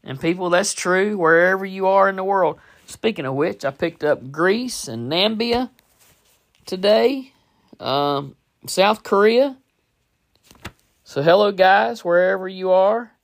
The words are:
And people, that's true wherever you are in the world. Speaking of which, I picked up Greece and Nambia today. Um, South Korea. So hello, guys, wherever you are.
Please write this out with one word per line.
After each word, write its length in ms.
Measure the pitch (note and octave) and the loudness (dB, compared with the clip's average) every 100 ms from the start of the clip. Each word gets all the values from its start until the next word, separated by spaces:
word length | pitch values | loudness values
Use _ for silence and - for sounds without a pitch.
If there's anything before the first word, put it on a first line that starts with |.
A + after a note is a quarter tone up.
And 140 | - C3+ | -14 -6
people, 300 | E3 F3+ F3+ | -4 -4 0
that's 240 | F3 G3+ | 0 0
true 460 | - F3+ F#3 G3+ G#3 | -6 -2 0 0 0
wherever 480 | D#3+ E3 F3+ F#3+ G3 | 4 4 4 0 -6
you 200 | F#3+ F#3+ | -4 0
are 220 | G3 G3 | 2 2
in 80 | F#3+ | 0
the 80 | |
world. 340 | F#3+ G3 E3 D#3+ _ _ - | -2 0 0 -2 _ _ -20
Speaking 400 | - A3+ G#3+ C3+ | -6 -6 -4 -6
of 80 | |
which, 300 | C3+ E3+ G3+ | -2 -4 -4
I 60 | - | -8
picked 320 | - E3+ - | -4 -8 -4
up 280 | D3+ B2+ B2+ | -2 -2 -4
Greece 580 | C#3+ F3+ A3 B3+ - - | -2 0 0 -4 -10 -10
and 220 | A#2 A#2+ | -10 -4
Nambia 580 | E3 G#3 A3 A#3 A#3 B3+ _ _ _ _ _ _ _ _ _ | 0 0 -2 -4 -4 -4 _ _ _ _ _ _ _ _ _
today. 720 | - F#3 G3 A3 A#3 C4+ C4 _ _ _ _ - | -12 -2 2 4 2 -2 -10 _ _ _ _ -12
Um, 560 | B2 C#3 C#3+ C#3+ C#3 - _ _ - | -4 -2 -2 -2 -6 -18 _ _ -8
South 360 | - G3 G#3+ | 0 2 0
Korea. 560 | - G3 G#3+ A#3 C#4 C4 _ _ _ _ _ _ _ _ _ - - _ _ _ | 0 2 4 4 0 -4 _ _ _ _ _ _ _ _ _ -20 -20 _ _ _
So 160 | _ C#3 | _ -2
hello, 320 | D3+ F#3 G3+ | 4 4 4
guys, 520 | F#3+ F#3 G3+ A3+ A#3 | 4 4 4 2 -4
wherever 440 | F3 F3 F#3 F#3+ F#3+ | 0 2 2 -2 -6
you 220 | F#3+ F#3 | -6 0
are. 420 | F#3 G3 A3+ A#3 _ | 4 4 0 -6 _